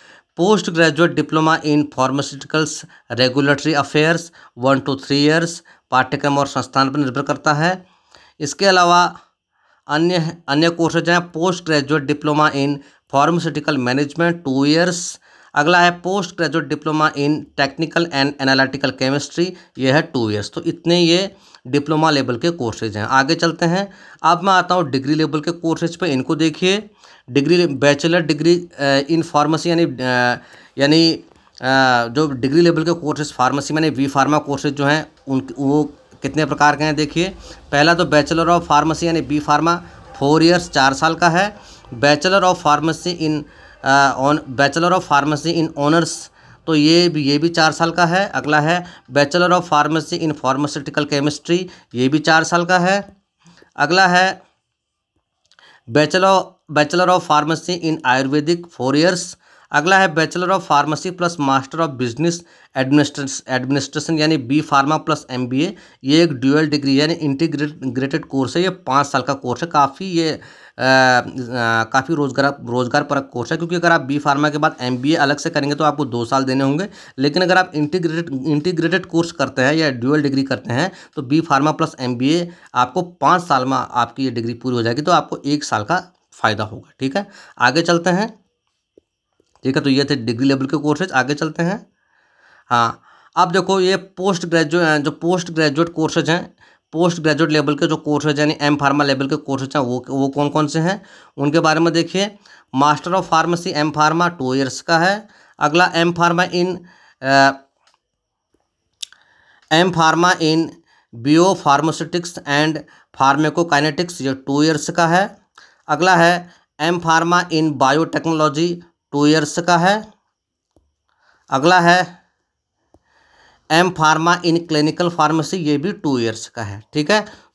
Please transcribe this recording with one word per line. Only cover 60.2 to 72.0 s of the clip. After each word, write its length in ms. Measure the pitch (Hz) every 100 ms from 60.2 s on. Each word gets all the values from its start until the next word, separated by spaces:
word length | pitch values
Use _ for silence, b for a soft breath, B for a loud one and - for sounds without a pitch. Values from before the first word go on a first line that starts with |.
| 156 185 180
of 120 | 190 180
Pharmacy 400 | 143 147 151 185 175
plus 220 | 175 170 139
Master 280 | 135 - 160
of 120 | 160
Business 460 | 123 123 113 170 170 - b b 135
Administration, 680 | 131 147 147 - 135 - -
Administration 720 | 127 127 139 139 151 151 160
यानी 180 | 156 156
बी 240 | 117 147
फार्मा 360 | 147 139 135 156
प्लस 300 | - 147 -
एमबीए, 460 | 127 123 131 180 - B B
ये 180 | 131 156
एक 100 | 170
ड्यूअल 340 | 127 135 151 151
डिग्री 340 | 143 135 135
यानी 140 | 156
इंटीग्रेटेड 1120 | 170 151 139 160 143 147 156 131 120 135 156
कोर्स 320 | - 135 123 170
है। 60 |
ये 80 | 185
पाँच 360 | 180 - 135 139
साल 160 | 131
का 120 | 117
कोर्स 280 | 135 123 123
है, 60 | 170
काफ़ी 380 | 151 139 - 190
ये, 240 | 170 160
अ, 80 | 165 B B B -
अ, 520 | 127 131 131 123 - 131 117 127 113 113
काफ़ी 300 | 113 131